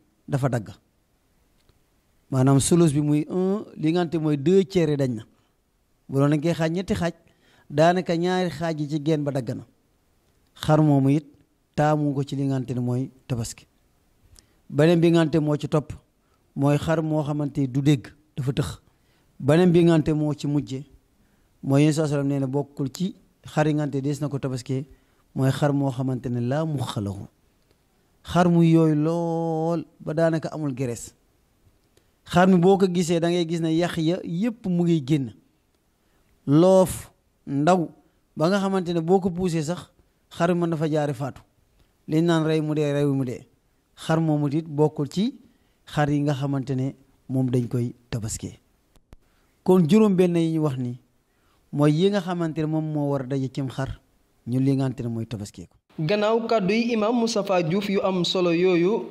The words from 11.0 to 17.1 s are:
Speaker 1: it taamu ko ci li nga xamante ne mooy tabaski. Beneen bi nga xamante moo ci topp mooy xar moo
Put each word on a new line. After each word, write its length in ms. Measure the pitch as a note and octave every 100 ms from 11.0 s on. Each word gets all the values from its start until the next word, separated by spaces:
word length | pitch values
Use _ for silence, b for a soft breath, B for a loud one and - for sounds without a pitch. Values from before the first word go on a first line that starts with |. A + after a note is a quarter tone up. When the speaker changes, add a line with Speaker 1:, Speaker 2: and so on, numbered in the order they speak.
| C3+
Speaker 1:
it 160 | D3 - _ _ _ _ -
taamu 380 | D3+ D3+ D3
ko 100 | C#3
ci 120 | C#3 C#3
li 80 |
nga 120 | C#3 C3+
xamante 160 | B2
ne 60 | B2
mooy 280 | B2 B2 C3 - -
tabaski. 380 | A#2 A2+ - _ _ _ _ _ _ _ b b b -
Beneen 300 | C#3 D#3+ E3+
bi 100 | E3+
nga 80 | E3+
xamante 200 | D#3 D#3+
moo 160 | D3+ D3
ci 100 | C#3+
topp 240 | D3+ - - _ _ _ _ _ C#3+
mooy 220 | C#3+ C#3+
xar 240 | E3 D#3+
moo 220 | D#3